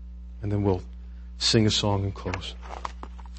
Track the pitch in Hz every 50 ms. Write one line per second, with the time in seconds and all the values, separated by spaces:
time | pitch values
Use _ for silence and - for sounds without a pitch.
0 | - - - - - - - - - 104 104 101 101 101 95 - - - - -
1 | - - - - - - - - - - - 117 107 107 101 - - 104 101 98
2 | 98 98 92 - - 92 90 90 - - - - - - - - - - - -
3 | - - - - - - -